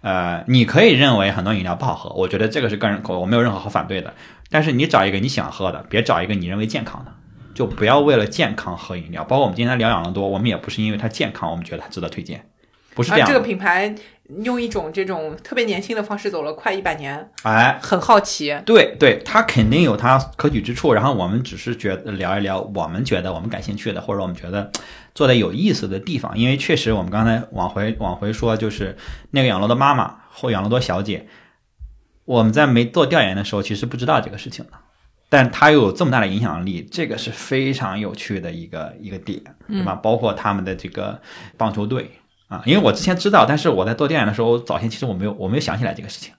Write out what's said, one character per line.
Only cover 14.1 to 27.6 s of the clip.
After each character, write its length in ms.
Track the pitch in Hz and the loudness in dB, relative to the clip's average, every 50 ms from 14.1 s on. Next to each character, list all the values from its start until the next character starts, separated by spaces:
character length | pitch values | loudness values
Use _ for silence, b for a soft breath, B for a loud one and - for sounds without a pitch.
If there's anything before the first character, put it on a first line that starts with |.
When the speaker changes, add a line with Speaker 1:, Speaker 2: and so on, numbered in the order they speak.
| B B _ _ 143 180 220 | B B _ _ -12 -8 -4
Speaker 2:
用 180 | 247 247 240 | -4 -2 -2
一 60 | 240 226 | -4 -4
种 240 | 214 208 165 156 160 | -4 -6 -6 -6 -4
这 120 | 190 190 | -6 -4
种 300 | 185 190 165 156 156 156 - - | -4 -4 -6 -6 -8 -10 -12 -12
特 120 | - - | -6 -4
别 100 | 247 240 | -2 -2
年 160 | 220 190 175 | -2 -2 -4
轻 140 | 196 - 233 | -4 -6 -6
的 60 | 214 | -6
方 160 | 208 214 208 202 | -6 -6 -8 -6
式 120 | - 208 | -6 -6
走 120 | 190 165 156 | -6 -4 -6
了 100 | 151 156 | -6 -8
快 200 | 156 - 220 196 | -4 -4 -4 -4
一 80 | 196 | -2
百 140 | 196 185 156 | -2 -4 -4
年， 340 | 151 147 139 139 151 185 - _ - - | -4 -6 -10 -10 -10 -12 -14 _ -6 -2
Speaker 1:
哎。 360 | 113 110 110 120 131 - - | 2 4 6 6 6 4 0
Speaker 2:
很 180 | - - 208 180 | -2 -2 -2 -2
好 200 | 175 - 233 208 | 4 6 6 6
奇。 380 | 202 - - - 151 143 147 147 - | 6 2 -6 -4 -4 -4 -4 -6 0
Speaker 1:
对， 300 | - 226 214 127 - - - | 6 8 8 8 6 4 4
对， 220 | 147 131 107 - - | 6 6 6 4 -2
它 160 | - - 220 226 | 2 2 2 2
肯 260 | - - 120 107 107 | 4 2 4 4 4
定 120 | 127 156 | 6 4
有 160 | 180 143 104 101 | 4 4 2 2
它 200 | - 120 131 135 131 - - | 4 4 4 4 4 -2 -8
可 140 | - - 143 | -2 0 0
取 120 | 139 113 | 0 0
之 120 | 95 107 120 | -2 -4 -6
处， 200 | 127 - 147 120 | -2 2 2 4
然 100 | 107 107 | 4 4
后 100 | 139 139 | 2 0
我 140 | 101 90 87 | 0 -2 -2
们 140 | 98 120 127 | -2 -2 -4
只 140 | - - 90 | -4 -10 -10
是 180 | - 123 120 | -8 -8 -8
觉 200 | - - 104 95 | -4 -4 -4 -4
得 160 | 90 - 110 101 | -4 -6 -10 -8
聊 240 | 92 92 90 95 101 | -4 -2 -2 -2 -2
一 40 | |
聊 180 | 101 98 95 95 - 107 101 | -2 -2 -2 -4 -6 -6 -4
我 120 | 98 82 78 | -6 -4 -4
们 160 | 82 95 131 | -4 -6 -2
觉 180 | 127 - 90 | -2 -2 -2
得 120 | 87 92 90 | -2 -4 -6
我 60 | 80 | -6
们 100 | - 113 | -6 -8
感 120 | 110 - | -8 -8
兴 140 | - - 101 | -8 -8 -10
趣 160 | 98 - 113 | -6 -6 -6
的， 100 | 98 90 | -6 -6
或 140 | - - 101 | -6 -6 -4
者 60 | 101 | -4
我 60 | 95 92 | -4 -6
们 80 | 87 | -6
觉 140 | - - 87 | -8 -10 -6
得 220 | 92 101 101 104 B B B B B B B B B | -6 -6 -6 -6 B B B B B B B B B
做 140 | - 151 127 | 2 4 6
的 80 | 127 | 6
有 160 | 120 101 82 | 4 4 2
意 220 | 90 117 180 214 160 | 0 0 2 2 2
思 140 | - - 98 | 0 -2 -6
的 120 | 95 95 | -6 -6
地 180 | - - 170 120 | -6 -4 -6 -4
方。 200 | - - - 107 | -6 -6 -2 0
因 100 | 117 127 | 2 2
为 80 | 135 139 | 2 0
确 180 | 139 - 165 | 0 0 0
实 180 | 135 - 113 110 | 0 2 0 0
我 80 | 101 | 0
们 100 | 90 90 | -2 -2
刚 140 | 95 107 110 | 0 2 2
才 160 | 113 113 117 120 - | 4 2 2 -2 -6
往 180 | - 95 | -4 -4